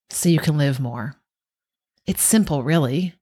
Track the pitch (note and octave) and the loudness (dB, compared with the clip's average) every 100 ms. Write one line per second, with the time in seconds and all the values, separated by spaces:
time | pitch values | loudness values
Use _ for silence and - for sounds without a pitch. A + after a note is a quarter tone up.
0 | _ - F3 D#3+ - D3+ C#3 B2+ B2 A#2+ | _ -2 2 2 2 0 0 -2 -6 -6
1 | C3 - _ _ _ _ _ _ _ _ | -10 -12 _ _ _ _ _ _ _ _
2 | - F#3+ - A3 F#3 C#3+ B2+ E3 C3 C#3+ | -6 -2 2 2 2 -2 0 2 2 -2
3 | F#3 - | -4 -8